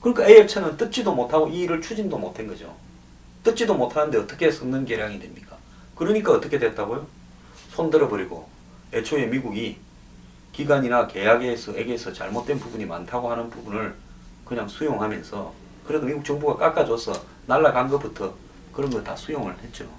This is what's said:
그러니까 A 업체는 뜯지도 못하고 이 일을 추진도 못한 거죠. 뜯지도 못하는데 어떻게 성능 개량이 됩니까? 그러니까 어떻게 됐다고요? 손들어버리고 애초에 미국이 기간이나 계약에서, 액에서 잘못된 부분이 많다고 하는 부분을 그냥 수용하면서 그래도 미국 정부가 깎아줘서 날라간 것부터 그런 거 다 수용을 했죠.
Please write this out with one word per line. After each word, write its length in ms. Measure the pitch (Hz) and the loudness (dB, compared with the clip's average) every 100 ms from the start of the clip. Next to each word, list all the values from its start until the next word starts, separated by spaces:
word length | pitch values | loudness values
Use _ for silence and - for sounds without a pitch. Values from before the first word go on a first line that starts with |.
그러니까 260 | 240 240 196 | 2 4 12
A 140 | 220 | 12
업체는 360 | 208 202 165 147 | 12 2 -4 -4
뜯지도 360 | 220 - 202 | -4 -2 0
못하고 340 | 135 120 156 156 | 0 2 2 2
이 120 | 170 | 0
일을 200 | 175 160 | -2 -4
추진도 360 | - 214 190 120 | -4 -6 -4 -4
못한 300 | 90 - 110 | -8 -10 -12
거죠. 260 | 87 - - - - - - - - | -12 -16 -20 -20 -20 -20 -20 -20 -2
뜯지도 320 | 226 226 226 131 | -2 0 0 0
못하는데 420 | 120 151 151 117 | 0 0 0 0
어떻게 320 | 101 - - | -2 0 0
성능 360 | - 127 131 123 | 0 -4 -4 -4
개량이 340 | 110 107 101 | -4 -6 -10
됩니까? 380 | - - - - - - - - | -14 -18 -20 -20 -20 -20 -20 -6
그러니까 360 | 170 214 214 | 0 0 2
어떻게 260 | - 139 135 | 2 2 -2
됐다고요? 480 | 117 - 104 123 - - - - - - - | -2 -2 -6 -6 -10 -20 -20 -20 -20 -20 -14
손들어버리고 760 | - 160 156 131 104 92 82 - - - - - | -6 2 4 4 0 -6 -10 -16 -20 -20 -20 -6
애초에 340 | 113 110 147 117 | -6 -2 -2 0
미국이 500 | 131 117 104 117 - - - - - - - - | -2 -4 -6 -8 -10 -20 -20 -20 -20 -20 -20 -18
기간이나 540 | - 143 139 127 120 - | -8 2 2 4 2 0
계약에서, 680 | 95 104 120 123 117 - 101 | 0 4 4 4 -4 -6 -8
액에서 360 | 113 117 - | -6 -6 -8
잘못된 460 | - 95 110 131 135 | -10 -8 -6 -4 -6
부분이 260 | - 113 98 | -6 -10 -8
많다고 440 | 85 90 123 120 | -10 -8 -6 -4
하는 200 | 117 117 | -6 -6
부분을 460 | - 113 104 104 - - - - - - | -12 -8 -6 -6 -10 -20 -20 -20 -20 -10
그냥 220 | 120 101 | -8 -8
수용하면서 840 | - 151 110 107 104 - 104 92 - - - - | -6 -4 -2 -4 -6 -10 -10 -10 -14 -20 -20 -4
그래도 200 | 151 131 | -2 -2
미국 180 | 147 143 | -6 -4
정부가 300 | 143 147 - | -2 0 2
깎아줘서 560 | 165 - - 117 - - - - - | 2 2 0 0 -4 -8 -10 -18 0
날라간 440 | 135 151 127 131 | 4 4 4 0
것부터 440 | 143 107 - 98 - - - - | 0 -2 -8 -10 -10 -20 -20 -16
그런 160 | - 139 | -6 -4
거 140 | 117 | -4
다 120 | 104 - | -6 -12
수용을 400 | - 147 - 92 | -8 -6 -6 -10
했죠. 220 | 113 - - | -16 -16 -16